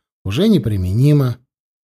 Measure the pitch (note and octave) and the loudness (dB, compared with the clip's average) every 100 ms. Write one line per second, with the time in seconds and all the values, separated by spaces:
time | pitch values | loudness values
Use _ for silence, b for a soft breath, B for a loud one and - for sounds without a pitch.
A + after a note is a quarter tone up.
0 | _ _ G2 A2 A3 F#3 A2 G#2 F#2 G#2 | _ _ -8 -2 2 2 0 -4 -2 0
1 | C#3+ D3 B2+ B2 _ _ _ _ | 2 2 0 -6 _ _ _ _